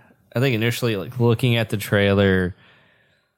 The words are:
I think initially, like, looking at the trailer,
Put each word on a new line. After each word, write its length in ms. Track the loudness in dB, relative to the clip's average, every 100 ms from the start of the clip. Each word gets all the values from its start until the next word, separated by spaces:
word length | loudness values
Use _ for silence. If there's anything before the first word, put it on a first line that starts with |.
| _ _ _ -4
I 40 |
think 140 | -2
initially, 420 | 0 -2 -2 -4 -4
like, 240 | -8 -2
looking 360 | 0 2 0 0
at 140 | -2
the 80 | -6
trailer, 760 | -2 0 2 4 4 2 0 -6 _ _ _ _ _ _ _